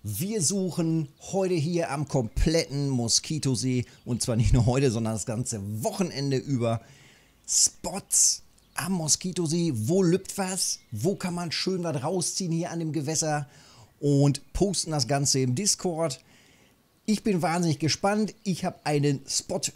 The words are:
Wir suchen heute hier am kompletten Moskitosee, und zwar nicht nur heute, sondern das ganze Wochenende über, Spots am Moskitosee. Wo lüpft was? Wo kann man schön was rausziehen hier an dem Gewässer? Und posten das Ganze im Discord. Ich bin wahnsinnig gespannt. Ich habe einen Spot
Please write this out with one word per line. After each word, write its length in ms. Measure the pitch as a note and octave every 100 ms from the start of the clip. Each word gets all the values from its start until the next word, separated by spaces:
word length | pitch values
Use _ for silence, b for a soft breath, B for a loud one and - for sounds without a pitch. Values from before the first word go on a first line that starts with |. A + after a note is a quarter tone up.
Wir 380 | A2 G2+ F#3+ A3
suchen 640 | D#3 G3 F#3 D#3+ E3 D#3+ D#3 _ -
heute 220 | F#3+ F#3+
hier 360 | F3 D3 E3+ E3
am 200 | D3 D3
kompletten 800 | C#3 A2 - E3+ E3 - C#3 C#3+
Moskitosee, 960 | B2+ A2+ - - D#3 C#3 A#2+ B2+ B2 - B
und 180 | - A#2
zwar 140 | - A2
nicht 160 | A#2
nur 140 | B2+ A2+
heute, 260 | B2+ C#3
sondern 220 | A2 A2+
das 120 | A2 -
ganze 360 | A2 - A2+ G2+ G#2+ D#3+
Wochenende 500 | G3+ F3+ G#2 C#3 C3
über, 460 | - C3 A#2 A2+ B B B B B B -
Spots 960 | - - - F3+ F#3 - - - - - _ _ -
am 160 | E3
Moskitosee. 800 | F#3 D3+ - F#3 F3 E3 E3+ E3+
Wo 300 | A#2+ G#2+ F#3
lüpft 340 | F3+ F#3 - -
was? 420 | F#3 F#3 - - _
Wo 240 | G#2 D3+ G3
kann 180 | F#3
man 200 | F3 F3
schön 300 | - - F#3
was 200 | E3+ B2+
rausziehen 480 | C#3 F#3 - - F#3
hier 200 | E3 E3+
an 80 | E3
dem 120 | D#3+
Gewässer? 560 | D#3 D3 D#3 D#3+ D3 C#3+ B B B B _
Und 500 | C#3+ C#3+ C#3+ C3+ -
posten 400 | - G3+ F3+ E3+
das 160 | D3+ A#2
Ganze 320 | C#3 C#3 C3+
im 160 | B2+ B2
Discord. 640 | G#3 - F#3 D#3+ E3 - b b b b b b _ _ -
Ich 180 | G#3
bin 180 | A3+ F#3
wahnsinnig 380 | E3+ E3+ E3+ C#3
gespannt. 560 | D#3 - G3 G#3 G#3+ -
Ich 220 | G3+ E3+ F#3
habe 200 | - D#3
einen 360 | D3 C#3+ C#3 -
Spot 320 | - - F3+ -